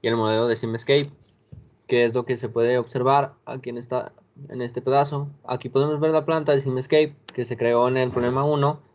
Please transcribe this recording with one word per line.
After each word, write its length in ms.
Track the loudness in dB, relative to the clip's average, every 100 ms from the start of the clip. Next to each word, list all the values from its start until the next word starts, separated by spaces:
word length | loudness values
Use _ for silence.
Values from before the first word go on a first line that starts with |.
y 80 | 0
el 80 | 0
modelo 300 | 0 2 0
de 100 | 0
SimEscape", 520 | -4 -6 0 0 0 -10 _ _ _ -20 -20 _ _
que 160 | 2
es 100 | 2
lo 120 | 0 -2
que 100 | -6
se 140 | -4
puede 280 | 0 2 0
observar 580 | -2 -2 2 2 0 -8 -14
aquí 240 | -12 -10
en 80 | -12
esta, 340 | -6 -6 -6 _ _ -20 -14
en 120 | -10
este 200 | -8 -6
pedazo. 480 | 0 2 2 -4 -8 -12 -8
Aquí 220 | -8 -2
podemos 320 | 0 0 0
ver 100 | 0
la 140 | 0 0
planta 260 | -2 2
de 80 | 0
SimEscape 560 | 0 -6 0 2 2 -2 -14
que 120 | -8 -6
se 100 | -2
creó 320 | 2 4 4
en 80 | 2
el 160 | 0
problema 320 | 0 0 0
uno 380 | 0 2 0 0 _